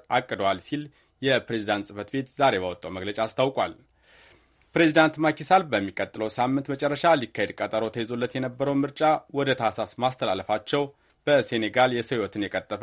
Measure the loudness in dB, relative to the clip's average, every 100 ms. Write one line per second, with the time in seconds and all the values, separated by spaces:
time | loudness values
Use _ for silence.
0 | -2 -2 -2 -2 -2 -2 -4 -10 -10 _
1 | _ -6 0 0 0 -6 -2 -4 -4 -12
2 | -8 -6 -8 0 2 2 -2 -6 -10 -8
3 | -8 -4 -4 0 0 0 -4 -4 _ _
4 | _ _ -20 _ _ _ _ 4 4 6
5 | 4 4 0 0 2 2 4 -2 -2 -4
6 | -6 -4 -6 0 0 0 -2 -2 -2 0
7 | 4 4 2 -4 -4 -2 -2 -2 -2 -4
8 | -6 -4 -4 -4 -6 -4 -2 0 0 0
9 | 2 2 -2 -2 0 2 0 -2 -8 -2
10 | -2 0 -2 -2 0 -2 0 -2 -2 _
11 | _ _ 2 2 2 -2 -2 2 2 2
12 | -2 -4 -4 -4 -4 -4 -6 -8